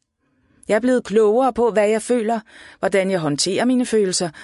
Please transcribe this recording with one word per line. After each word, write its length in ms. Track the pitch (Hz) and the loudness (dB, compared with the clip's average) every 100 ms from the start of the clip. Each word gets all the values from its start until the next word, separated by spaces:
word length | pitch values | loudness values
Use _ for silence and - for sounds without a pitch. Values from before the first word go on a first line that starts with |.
| _ _ _ _ _ _ - | _ _ _ _ _ _ -2
Jeg 80 | 208 | 0
er 40 | |
blevet 240 | 247 247 | 2 0
klogere 480 | - 208 214 226 262 | 0 2 2 2 0
på, 180 | 226 233 | 0 0
hvad 180 | 196 208 | 2 0
jeg 140 | 220 | 0
føler, 380 | - 247 214 226 - - - - | 0 -2 -2 -4 -8 -20 -20 -8
hvordan 320 | 190 196 190 | -2 0 0
jeg 100 | 185 | 0
håndterer 440 | 156 147 - 196 | -2 -2 -2 0
mine 220 | 240 254 247 | 0 0 0
følelser, 440 | 220 196 175 175 - | 0 0 -2 -4 -8